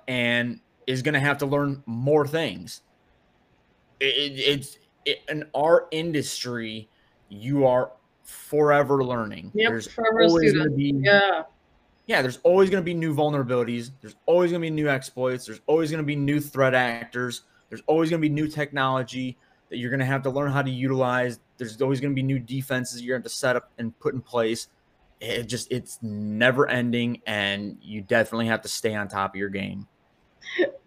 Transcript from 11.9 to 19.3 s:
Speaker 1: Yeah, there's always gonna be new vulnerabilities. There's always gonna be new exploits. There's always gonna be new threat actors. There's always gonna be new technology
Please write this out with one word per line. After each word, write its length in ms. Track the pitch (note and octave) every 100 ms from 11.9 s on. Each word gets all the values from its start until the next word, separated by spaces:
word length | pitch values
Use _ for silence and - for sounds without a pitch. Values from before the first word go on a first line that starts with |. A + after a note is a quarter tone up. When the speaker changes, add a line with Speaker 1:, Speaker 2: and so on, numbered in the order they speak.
| _ -
Speaker 1:
Yeah, 140 | F#3+
there's 180 | C3 -
always 260 | E3+ F#3 F#3+
gonna 120 | G3
be 100 | F3
new 200 | E3+ D#3+
vulnerabilities. 760 | C#3+ D3+ C#3+ B2 B2 A#2 A#2+ A#2+ C3+
There's 160 | G#2+ - -
always 240 | F3 F3
gonna 80 | E3+
be 80 | E3
new 180 | D#3 D3
exploits. 580 | C3 - B2+ B2+ B2+ A2
There's 140 | G#2+ -
always 240 | D#3 D#3
gonna 120 | D#3+
be 140 | D3 D3
new 240 | C#3 D3
threat 340 | C#3+ C3 C3
actors. 680 | B2+ B2 A#2 A#2 B2 B2 A#2+ - _ -
There's 120 | A2+ -
always 240 | D#3 E3
gonna 100 | E3
be 80 | D3+
new 180 | D3 D3+
technology 920 | D3 C#3 C#3 C3 C3 A#2 B2+ B2+